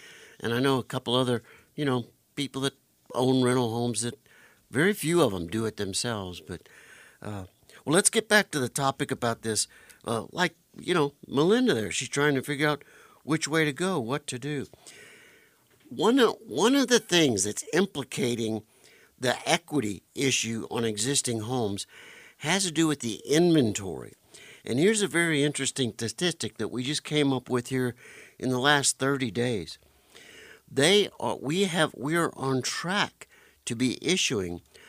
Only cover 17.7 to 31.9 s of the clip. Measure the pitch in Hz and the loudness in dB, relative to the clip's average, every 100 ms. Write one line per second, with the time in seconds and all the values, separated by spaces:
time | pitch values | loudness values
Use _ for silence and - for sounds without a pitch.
17.7 | 156 190 147 123 - 123 117 110 110 - | 0 0 -4 -8 -4 -2 -2 -2 -4 -8
18.7 | _ - - _ - 123 117 135 165 - | _ -20 -20 _ -4 -2 -2 0 -2 0
19.7 | 147 107 95 _ - 139 - 113 113 71 | -4 -2 -8 _ -2 0 0 -2 -6 -6
20.7 | 120 113 104 120 143 127 113 107 131 104 | -4 -2 -2 -2 -2 -2 -4 -2 -2 -2
21.7 | 101 - - - - - - 147 190 185 | -4 -10 -16 -20 -20 -20 -8 -2 -2 0
22.7 | 151 160 143 117 98 - 151 175 160 113 | 0 0 0 -4 -4 2 4 6 6 4
23.7 | 95 95 67 55 - _ - - - 104 | -2 -6 -8 -12 -18 _ -20 -20 -16 -4
24.7 | 120 190 220 180 160 170 147 147 139 135 | 2 2 2 0 0 2 2 2 0 -4
25.7 | - 120 - 117 - 180 - 110 - 104 | -2 -4 -4 -8 -2 -4 -2 -8 -6 -6
26.7 | 117 127 147 - 151 139 131 - 123 - | -4 -4 -6 -2 0 2 0 -2 -4 -2
27.7 | 131 127 - - - - - 127 127 143 | -2 -2 -6 -18 -20 -20 -8 -4 2 4
28.7 | 143 127 - 135 139 123 107 123 107 78 | 4 2 0 0 0 -2 -2 -2 -2 -6
29.7 | - _ _ _ - - - - - - | -16 _ _ _ -20 -20 -20 -20 -20 -6
30.7 | 131 156 208 185 - 117 92 131 175 196 | 2 6 6 2 -2 -6 -4 -2 0 0
31.7 | 170 151 | 2 0